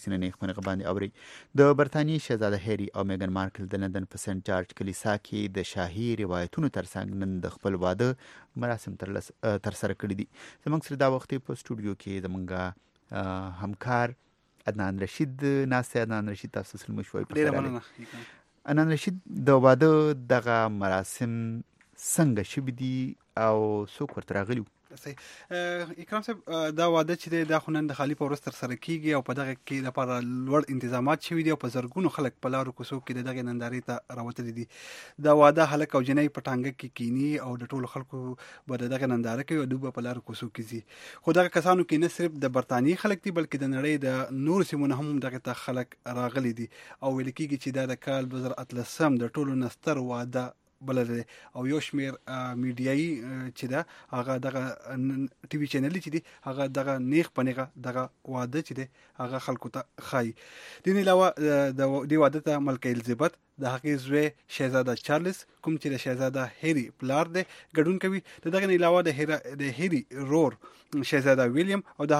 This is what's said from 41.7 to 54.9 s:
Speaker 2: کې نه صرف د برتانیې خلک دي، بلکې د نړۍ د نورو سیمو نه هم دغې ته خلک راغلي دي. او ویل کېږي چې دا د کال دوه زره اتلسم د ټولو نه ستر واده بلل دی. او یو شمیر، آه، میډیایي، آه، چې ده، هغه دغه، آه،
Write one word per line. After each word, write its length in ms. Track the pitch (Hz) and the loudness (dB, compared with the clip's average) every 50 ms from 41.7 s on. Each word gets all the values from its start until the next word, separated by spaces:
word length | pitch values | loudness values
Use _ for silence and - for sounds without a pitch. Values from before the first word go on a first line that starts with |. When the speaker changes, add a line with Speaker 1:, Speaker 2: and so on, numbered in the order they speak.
| 185 185 170 - | 6 6 4 4
Speaker 2:
کې 80 | 160 151 170 | 4 2 2
نه 20 | 165 - - | 2 0 0
صرف 180 | 175 170 156 143 139 | -2 -2 -2 0 -2
د 100 | 131 127 | 0 2
برتانیې 380 | 127 123 - 131 123 127 151 185 - - | 0 0 2 2 2 4 4 2 2 2
خلک 220 | 208 202 175 - | 0 0 0 -2
دي، 100 | 202 170 170 | -2 -2 -2
بلکې 160 | 156 - - | -2 -2 -2
د 80 | 135 139 135 135 | -2 -2 -2 -2
نړۍ 200 | 131 135 151 151 139 135 | 0 0 0 0 0 0
د 40 | 131 131 127 131 - 135 135 139 | 0 0 -2 -2 -4 -4 -2 0
نورو 160 | 156 180 196 175 - 160 | 2 2 2 2 0 0
سیمو 140 | 143 143 | 0 0
نه 160 | 139 131 131 151 | 0 0 0 -2
هم 160 | 147 147 135 | -2 -2 -2
دغې 200 | 131 131 127 123 - 131 | -2 -4 -6 -6 -6 -6
ته 40 | 120 - - | -6 -6 -4
خلک 200 | - 123 127 123 - - _ - 123 123 123 123 | -4 -4 -4 -4 -6 -10 _ -10 -8 -4 -4 -4
راغلي 340 | 120 123 139 127 120 113 120 | -2 -2 0 -2 -2 -2 -4
دي. 140 | 117 110 - - - - - - 135 | -6 -10 -12 -18 -20 -20 -12 -6 -4
او 120 | 135 131 | -2 -2
ویل 160 | 131 127 131 127 | -2 -2 -4 -4
کېږي 200 | - 156 143 143 135 - | -6 -4 -4 -4 -4 -4
چې 60 | 139 127 135 | -4 -4 -4
دا 40 | 131 127 123 | -2 -4 -4
د 100 | - - 147 | -6 -4 -4
کال 240 | 135 135 131 127 131 | -2 -2 -2 -4 -6
دوه 160 | 127 127 127 | -4 -4 -4
زره 160 | 127 - 127 | -6 -6 -10
اتلسم 580 | - 123 123 113 - - - 160 151 131 117 120 | -8 -6 -6 -6 -4 -2 2 2 4 4 2 0
د 100 | 113 - | -2 -2
ټولو 260 | 156 143 139 135 131 127 | -2 -2 0 0 -2 -2
نه 160 | 117 - - | -2 -4 -4
ستر 300 | - 160 151 135 127 123 | -2 0 0 0 -2 -4
واده 400 | 120 120 120 123 123 127 123 123 - _ _ _ _ - 135 | -4 -4 -4 -4 -4 -4 -4 -4 -10 _ _ _ _ -12 -6
بلل 200 | 131 131 127 120 | -2 0 0 0
دی. 160 | 117 117 117 113 - - - - - - | 0 -2 -4 -6 -8 -14 -20 -20 -14 -10
او 60 | 127 127 | -6 -2
یو 120 | 131 147 151 | -2 -2 -2
شمیر، 340 | - - - 143 139 135 127 | -2 -2 -4 -4 -4 -4 -8
آه، 420 | - - - 131 127 127 127 123 120 | -10 -12 -10 -8 -6 -6 -6 -4 -4
میډیایي، 480 | 127 127 123 123 127 131 135 143 165 170 151 117 113 | -2 -2 -2 -2 0 2 2 2 2 0 -2 -4 -6
آه، 240 | 131 131 131 127 127 - | -8 -8 -8 -8 -10 -10
چې 80 | - 135 120 131 | -8 -6 -4 -4
ده، 120 | 156 165 - - - - - 127 | -4 -4 -6 -10 -20 -14 -8 -4
هغه 180 | 127 123 135 131 127 139 | -4 -2 -2 -2 -2 -2
دغه، 180 | 135 131 131 131 | -4 -4 -4 -4
آه، 320 | 131 - - - - | -6 -8 -10 -12 -8